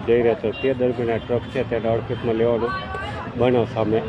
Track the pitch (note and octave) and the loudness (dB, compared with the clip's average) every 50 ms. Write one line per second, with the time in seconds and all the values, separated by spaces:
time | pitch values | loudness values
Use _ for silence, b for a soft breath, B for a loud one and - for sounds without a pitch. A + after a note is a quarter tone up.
0 | - A#2 A#2 A#2+ A#2 A#2 A2 A2 - A2 G2 - - C3+ C3+ B2+ B2+ B2 B2 A#2 | 2 2 4 4 4 4 2 2 0 -4 -2 -2 0 0 0 2 0 0 0 0
1 | A#2+ A#2 A2+ A2 - - A#2+ A#2+ A2 - - C3+ A#2+ A2+ A#2+ A2+ G#2+ A2+ A2+ A#2 | 0 0 -2 -2 -2 -2 -2 -2 -2 -2 -4 -4 -2 -2 -2 -2 0 0 0 0
2 | G#2+ - B2 A2 - A#2+ A2+ A2+ A2+ A#2+ A#2+ A2+ A2+ A#2+ - - - - - - | 0 -2 -6 -4 -2 0 2 2 4 4 2 2 0 -2 -2 -4 -6 -6 -8 -8
3 | - - - - - - - - A#2 B2+ B2 B2 A2+ A2 A2 A2+ A2 G#2+ G#2+ A2+ | -8 -8 -8 -8 -8 -6 -2 0 2 4 4 4 2 0 0 -2 0 2 0 0
4 | A2+ | 0